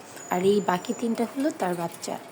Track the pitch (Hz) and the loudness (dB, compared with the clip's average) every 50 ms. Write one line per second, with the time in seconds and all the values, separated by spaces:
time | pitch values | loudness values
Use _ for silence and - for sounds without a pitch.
0 | - - - - - - 180 180 185 196 208 208 180 - 180 180 - - - - | -16 -16 -16 -16 -4 -2 0 4 4 6 6 6 4 4 2 2 0 -2 -4 -2
1 | 240 233 226 - 233 220 - 277 269 320 - - 196 180 175 170 170 170 - - | 0 0 0 0 0 -2 0 0 0 0 0 0 0 0 0 -2 -2 -6 -6 -8
2 | - - - - - - | -8 -8 -8 -8 -8 -14